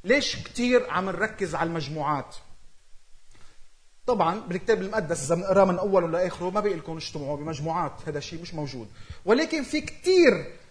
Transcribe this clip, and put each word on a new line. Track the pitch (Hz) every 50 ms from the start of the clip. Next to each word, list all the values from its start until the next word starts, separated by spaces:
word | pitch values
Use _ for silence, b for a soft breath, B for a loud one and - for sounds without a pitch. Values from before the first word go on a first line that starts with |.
| -
ليش | 180 254 294 - - -
كتير | - - - - - 240 247 254 240 - -
عم | 147 180 190
نركز | 190 170 170 208 220 - - 196 165 160
على | 143 165
المجموعات؟ | 170 170 165 143 135 156 160 147 147 151 139 131 - - - - - - - - - - - - - - - - - - - - - b b b b b b b b - - - - - - -
طبعًا | - 247 202 165 165 180 220
بالكتاب | - 180 175 185 - - 220 190
المقدس | 190 196 214 220 175 147 170 156 139
إذا | 135 165
بنقراه | 175 190 190 185 196 196
من | 190 202
أوله | 180 185 208 190 185 170
لآخره | 165 160 175 185 180 - - 175 180
ما | 180 208
بيقول | 202 208 190
لكم | 165 143 165 160
اجتمعوا | 160 147 - - 156 143 135 147
بمجموعات، | 139 151 160 160 135 147 165 160 180 165 139 - - -
هذا | 160 143 147
شيء | 139 - 170 160
مش | 170 170 165
موجود، | 156 151 135 127 123 110 101 B B B B B B B
ولكن | 180 226 254 320 320 320 311 262
في | - - 302
كتير | - - - - - 359 381 359 339 262 196 160 143 - - - - -